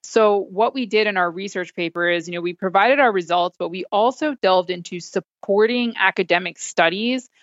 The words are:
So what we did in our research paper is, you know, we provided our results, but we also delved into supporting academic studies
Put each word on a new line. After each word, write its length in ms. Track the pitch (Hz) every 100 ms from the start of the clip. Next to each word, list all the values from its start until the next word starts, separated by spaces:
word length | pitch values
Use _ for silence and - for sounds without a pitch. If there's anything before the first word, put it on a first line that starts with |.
So 340 | - 226 214 202
what 360 | 185 190 233 269
we 100 | 226
did 220 | 214 208
in 100 | 196
our 120 | 175
research 460 | 170 196 190 175 -
paper 320 | 170 170 175
is, 220 | 175 165
you 60 | 175
know, 40 |
we 140 | 175
provided 460 | 175 190 185 220 277
our 120 | 254
results, 460 | 196 165 175 180 _
but 120 | 175
we 140 | 185 -
also 500 | 208 233 254 302 277
delved 340 | 190 185 180
into 300 | 180 170 175
supporting 960 | - 190 - _ - 202 220 247 240 -
academic 600 | 190 - 180 175 180 -
studies 680 | - - 170 185 233 254 - _